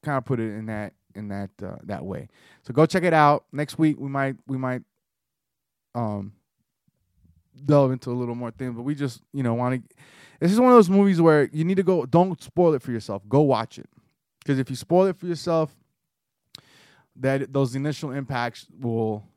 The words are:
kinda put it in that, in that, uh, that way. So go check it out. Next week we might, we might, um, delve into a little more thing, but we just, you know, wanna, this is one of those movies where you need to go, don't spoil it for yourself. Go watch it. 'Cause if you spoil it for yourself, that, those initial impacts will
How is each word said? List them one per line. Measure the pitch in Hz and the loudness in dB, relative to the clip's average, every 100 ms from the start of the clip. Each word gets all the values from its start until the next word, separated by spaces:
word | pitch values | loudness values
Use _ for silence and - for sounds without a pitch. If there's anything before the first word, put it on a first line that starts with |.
kinda | 151 139 | -2 -4
put | 120 123 | -2 -4
it | 113 | -4
in | 104 110 | -8 -8
that, | 107 104 _ _ - | -8 -10 _ _ -14
in | 104 | -10
that, | 98 98 _ | -8 -10 _
uh, | 95 - | -14 -12
that | 87 98 87 | -10 -10 -8
way. | 80 - _ _ _ | -10 -12 _ _ _
So | - | -4
go | 123 156 | 2 2
check | 190 | 4
it | 175 | 2
out. | 160 147 147 _ | 4 6 4 _
Next | 139 147 - | -10 -8 0
week | 160 - | 0 0
we | 139 | -6
might, | 139 135 131 - | -4 -4 -6 -8
we | 131 | -6
might, | 127 127 - _ _ _ _ _ _ _ _ _ _ 123 | -4 -6 -10 _ _ _ _ _ _ _ _ _ _ -6
um, | 113 101 98 _ _ _ _ _ _ _ _ _ _ _ _ 131 143 | -6 -6 -10 _ _ _ _ _ _ _ _ _ _ _ _ -10 2
delve | 147 135 | 4 4
into | 127 127 | 0 -6
a | |
little | 123 123 120 | -6 -6 -6
more | 120 | -10
thing, | 113 127 | -10 -10
but | 117 | -8
we | 127 147 | -8 -6
just, | 139 117 _ | -6 -8 _
you | 139 | -6
know, | 123 | -4
wanna, | 117 123 127 - _ - - - _ | -2 -2 -4 -8 _ -20 -20 -20 _
this | 170 | 0
is | 214 | 4
one | 254 | 8
of | 247 | 8
those | 180 | 8
movies | 196 202 170 | 4 4 4
where | 165 151 139 | 6 6 2
you | 151 | -2
need | 165 190 | 0 0
to | |
go, | 180 180 131 | 0 0 2
don't | 170 185 165 | 2 2 -2
spoil | - - 175 | -6 2 2
it | 143 | 2
for | - | -4
yourself. | 117 - 101 101 | -8 -6 -10 0
Go | 135 | 2
watch | 147 117 113 - | 4 0 -2 -12
it. | - _ _ _ _ _ | -20 _ _ _ _ _
'Cause | - 135 | -4 -4
if | 131 | -4
you | 127 | -10
spoil | - 175 190 | 0 2 2
it | 180 | -2
for | 180 | -8
yourself, | 165 175 165 156 _ _ _ _ _ _ _ _ - _ _ _ _ _ - | -8 -2 -2 -2 _ _ _ _ _ _ _ _ -20 _ _ _ _ _ -6
that, | 131 135 131 | -4 -2 -2
those | 135 131 | -2 -2
initial | 135 147 143 151 | -2 -6 -6 -8
impacts | 135 131 127 120 - - 95 | -10 -6 -6 -6 -8 -20 -10
will | 127 113 110 104 - | -6 -2 -4 -6 -12